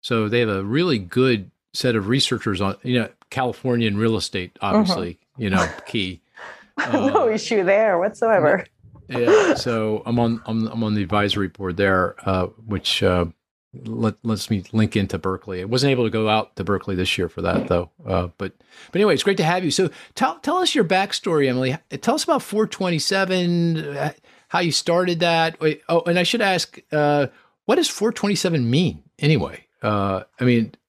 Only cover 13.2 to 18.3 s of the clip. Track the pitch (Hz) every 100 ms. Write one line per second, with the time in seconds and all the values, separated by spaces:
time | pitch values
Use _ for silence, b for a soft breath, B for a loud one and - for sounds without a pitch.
13.2 | 85 - _ _ _ 131 120 113 110 104
14.2 | 113 107 - 107 92 110 107 107 98 92
15.2 | 95 95 - 92 95 127 139 127 113 110
16.2 | 107 107 104 - 95 98 - 92 90 -
17.2 | 87 - 87 87 85 87 87 _ 123 92
18.2 | 90